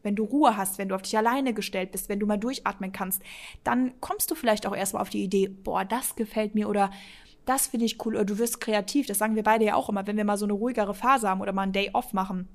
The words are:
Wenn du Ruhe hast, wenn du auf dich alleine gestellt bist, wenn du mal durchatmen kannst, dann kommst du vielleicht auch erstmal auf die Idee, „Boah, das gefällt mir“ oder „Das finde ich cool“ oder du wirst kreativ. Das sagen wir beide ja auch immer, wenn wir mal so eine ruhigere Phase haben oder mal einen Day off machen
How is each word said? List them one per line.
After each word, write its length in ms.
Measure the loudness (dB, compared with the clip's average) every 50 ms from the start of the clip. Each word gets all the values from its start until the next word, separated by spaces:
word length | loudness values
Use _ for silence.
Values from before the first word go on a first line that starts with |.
Wenn 140 | _ 0 0
du 80 | 0 0
Ruhe 340 | 2 4 6 6 6 6 4
hast, 180 | -2 -4 -2
wenn 120 | -4 -2 -2
du 60 | -2
auf 80 | -4
dich 140 | -2 0 0
alleine 380 | 2 4 4 2 2 0 0 -2
gestellt 380 | -2 -4 -4 -4 -4 -4 -4
bist, 180 | -6 -8 -6 -4
wenn 80 | -2 0
du 80 | 2
mal 100 | 2 0
durchatmen 560 | 0 0 -2 -4 -4 -6 -6 -6 -4 -8 -8
kannst, 300 | -6 -6 -6 -4 -6 -8 -8 -12 -18 -16 -16 -18 -18 -4 _
dann 340 | 2 2 4 2 2 0 -6
kommst 300 | -8 -8 -4 -4 -2 -4
du 40 | -2
vielleicht 320 | 0 2 2 2 2 0
auch 100 | -4 -2
erstmal 240 | -2 -4 -2 -2 -4
auf 80 | -4 -2
die 140 | -2 -4
Idee, 240 | -2 2 2 2 2
„Boah, 400 | 2 -2 -8 -6 -2 -2 -2 0
das 300 | 0 -2 -2 -2 -4 -4
gefällt 380 | -4 -6 -2 -2 -2 -2 0 0
mir“ 140 | 0 0 2
oder 220 | 2 2 2 2 0 -10 -18 -20 -20 -20 -20 -20 -20 _ -2
„Das 220 | -2 0 0 0 -2
finde 180 | 0 0 0
ich 180 | 0 0 -2 -4
cool“ 120 | -2 0
oder 80 | 0 0
du 100 | 0 0 0
wirst 220 | 0 -2 -2 -6
kreativ. 460 | -2 0 0 0 0 0 0 0 0
Das 100 | 0 0
sagen 200 | 0 0 2 0
wir 80 | 2 4
beide 200 | 4 6 6 6
ja 100 | 4 4
auch 140 | 2 2 0
immer, 180 | -4 -4 -2
wenn 120 | -2 0 0
wir 60 | 2
mal 120 | 2 0
so 80 | 0 0
eine 80 | -2 0
ruhigere 380 | 0 0 0 0 0 -2 -2
Phase 360 | -2 0 4 4 4 4 4 0
haben 100 | 0 0
oder 120 | -2 -2
mal 100 | -2 0
einen 100 | -2 0
Day 160 | 0 0 0 2 0
off 180 | -2 -2 0
machen 360 | -2 -2 -2 -2 -4 -8 -8 -10